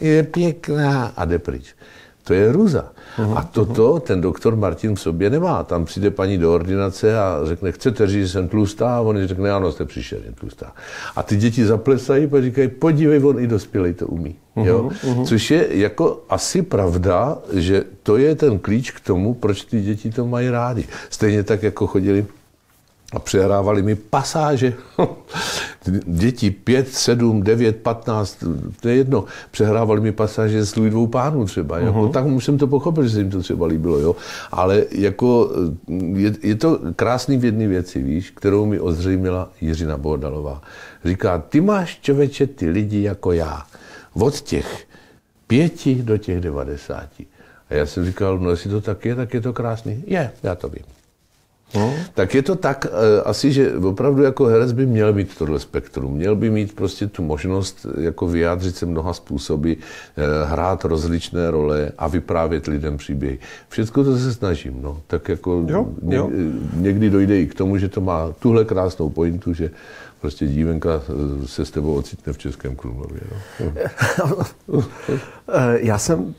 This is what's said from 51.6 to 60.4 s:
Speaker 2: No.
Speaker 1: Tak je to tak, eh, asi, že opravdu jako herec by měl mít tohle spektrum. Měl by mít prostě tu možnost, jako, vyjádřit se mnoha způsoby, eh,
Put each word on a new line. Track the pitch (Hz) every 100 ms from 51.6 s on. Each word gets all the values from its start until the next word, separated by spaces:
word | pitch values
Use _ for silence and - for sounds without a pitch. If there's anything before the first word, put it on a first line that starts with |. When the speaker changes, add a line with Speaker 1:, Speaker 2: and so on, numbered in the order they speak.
| _ 104
Speaker 2:
No. | 107 143 180
Speaker 1:
Tak | - 95 131
je |
to | 135 185
tak, | 139 143 -
eh, | 87 110 104
asi, | 95 104 139
že | 135 123 62
opravdu | 92 98 127 139
jako | 139 131 131
herec | 113 123
by | 117 135
měl | 113 107
mít | 101 90 -
tohle | 76 73
spektrum. | - - - - 65
Měl | 71 90 107
by | 113
mít | 107 104 -
prostě | 101 - 104
tu | -
možnost, | 131 76 92 95 95 - - -
jako, | 82 - 90
vyjádřit | 85 85 87 92 87
se | 85
mnoha | 82 80
způsoby, | 85 - 71 - 80 78
eh, | 80 - - - - 73 76